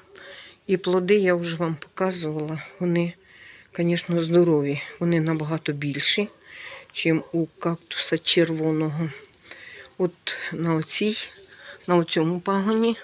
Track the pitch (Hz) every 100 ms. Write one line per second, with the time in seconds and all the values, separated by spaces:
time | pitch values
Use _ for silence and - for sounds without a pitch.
0 | - - - - - - - 185 180 180
1 | 180 208 185 175 170 165 165 156 - -
2 | 190 180 160 151 151 156 - - 175 170
3 | 170 - - - - - - - 170 175
4 | - 170 165 170 175 156 143 139 - -
5 | 170 170 156 160 151 160 - 143 147 139
6 | - - 208 - - - - - - -
7 | 165 160 - 170 160 - 175 165 - -
8 | - 156 - - 165 160 160 156 156 151
9 | 160 - - - - - - - - -
10 | 180 - - - - 165 165 160 156 -
11 | 214 214 - - - - - - - 180
12 | 165 - 160 180 180 196 196 220 233 226